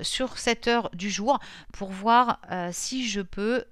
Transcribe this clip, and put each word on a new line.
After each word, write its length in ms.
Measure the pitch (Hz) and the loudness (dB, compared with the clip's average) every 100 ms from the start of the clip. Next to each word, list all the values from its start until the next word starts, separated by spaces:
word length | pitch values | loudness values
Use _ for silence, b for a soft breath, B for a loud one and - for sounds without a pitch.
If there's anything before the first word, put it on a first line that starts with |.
sur 380 | - - 254 - | -4 -2 -4 -2
cette 280 | - 233 - | -2 0 2
heure 220 | 233 196 175 | 2 2 -4
du 160 | 202 | -4
jour 260 | 185 214 277 B B B | -2 2 0 B B B
pour 200 | - 196 | -10 -8
voir, 480 | 190 208 233 240 - - | -2 6 6 6 2 -4
euh, 200 | 185 175 | -4 -4
si 340 | 175 - 262 247 | -4 -6 -4 -2
je 140 | 202 | -2
peux 420 | 190 - 208 254 - | -4 -2 0 0 -2